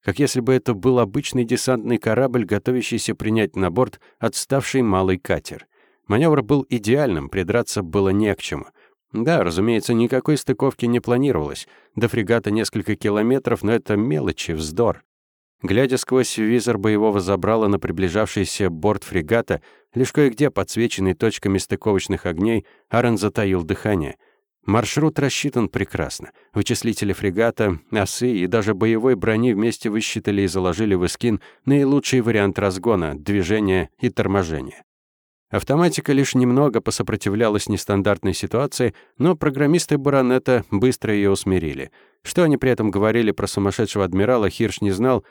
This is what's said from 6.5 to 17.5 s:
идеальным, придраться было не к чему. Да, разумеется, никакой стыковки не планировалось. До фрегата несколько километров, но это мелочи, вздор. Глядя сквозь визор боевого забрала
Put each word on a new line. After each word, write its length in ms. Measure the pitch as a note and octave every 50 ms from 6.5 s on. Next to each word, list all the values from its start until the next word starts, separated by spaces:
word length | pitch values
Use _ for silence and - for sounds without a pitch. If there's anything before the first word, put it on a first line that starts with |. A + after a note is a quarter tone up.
| D3 C#3 C3 -
идеальным, 580 | B2 A#2 G2+ G#2+ B2 C#3+ D3+ B2 F#2 D2+ C#2 C#2
придраться 560 | - F#2+ F2+ E2+ G#2 A#2+ A2+ - - G#2 F#2+
было 260 | E2 D#2 G2+ G2 F#2+
не 240 | F#2+ G2+ G#2+ G#2 F#2
к 80 | -
чему. 260 | - - E2 C#2+ - - - _ _ _ _ _ _ _
Да, 320 | - A2 A#2 D3+ E3+ C#3+ F#2
разумеется, 500 | F2 D#2+ F2+ G2+ A#2 A#2 G#2+ - - A#2+
никакой 440 | A2+ A#2+ A#2 C3 B2+ - - D3+ C3+
стыковки 480 | - - C3 - C#3 C3+ - - B2
не 160 | A#2 A#2+ A#2+
планировалось. 680 | - A#2 B2 B2 C#3 C#3+ A2 E2 D2+ C#2+ C2+ - - - - _ _ _ -
До 120 | - A#2 A2
фрегата 440 | - A#2 G2+ F#2 A#2 A2+ - G#2
несколько 440 | G#2 A2 G#2 - - A2 F#2+ - G#2
километров, 680 | - - G#2 G2+ G#2 G#2+ A#2 C3 C3+ - - A#2+ - -
но 100 | G2+ A#2
это 240 | A2+ - - G#2+ G#2
мелочи, 540 | A2 A#2+ D2+ D2+ - F#2 E2 - - -
вздор. 520 | E2 D#2 D#2+ D2+ D#2+ G2+ A#2 G#2 E2 - _ _ _ _ _ _ _ _ _ _ _ _
Глядя 360 | - F#2+ G2 A#2 C#3 B2 C3 A#2+
сквозь 400 | - - B2+ C3 A#2+ - - A2
визор 400 | G#2+ G#2+ A#2+ B2 G#2 A#2+ A2+ G2+
боевого 420 | G2 A2 G#2+ G#2 G#2+ A2 G2+ G2+
забрала 480 | F2+ F#2 G2 F#2 F2 G2+